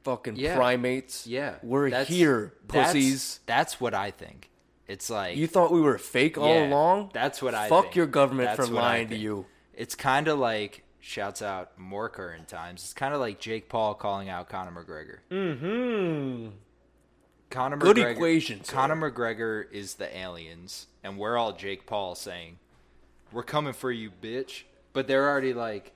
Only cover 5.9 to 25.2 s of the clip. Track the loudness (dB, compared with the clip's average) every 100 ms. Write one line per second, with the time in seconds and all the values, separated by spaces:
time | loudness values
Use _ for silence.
5.9 | 4 0 2 2 4 6 6 6 4 4
6.9 | 4 0 -2 -2 0 -2 -2 4 4 6
7.9 | 2 4 4 4 4 0 2 0 2 2
8.9 | 2 0 -4 -4 -6 -8 _ _ -12 -10
9.9 | -4 2 2 2 2 2 0 -4 -10 _
10.9 | _ -12 -6 -6 -6 -6 -6 -10 -16 -10
11.9 | -8 -8 -8 -12 -14 -14 -14 -12 -14 -14
12.9 | -6 -4 -2 -4 -6 -8 -8 -4 -2 -2
13.9 | -2 -4 -4 -6 -10 -8 -10 -10 -12 -14
14.9 | -14 -14 -20 _ -4 -4 -4 -4 -4 -2
15.9 | 0 0 -2 -4 -6 -10 -16 _ _ _
16.9 | _ _ _ _ _ _ -4 -4 4 6
17.9 | 6 4 2 2 2 0 -8 -4 0 2
18.9 | 2 -2 -2 -4 -2 -4 -4 -6 -12 -12
19.9 | -10 -10 -8 -10 -12 -14 -18 -16 -16 -16
20.9 | _ -12 -6 -2 0 0 -4 -8 -8 -6
21.9 | -4 -4 -8 -10 -12 -14 -20 _ _ _
22.9 | _ _ _ _ -10 -4 -2 -2 -4 -6
23.9 | -6 -8 -12 -8 -8 -8 -14 -20 _ _
24.9 | -4 2 2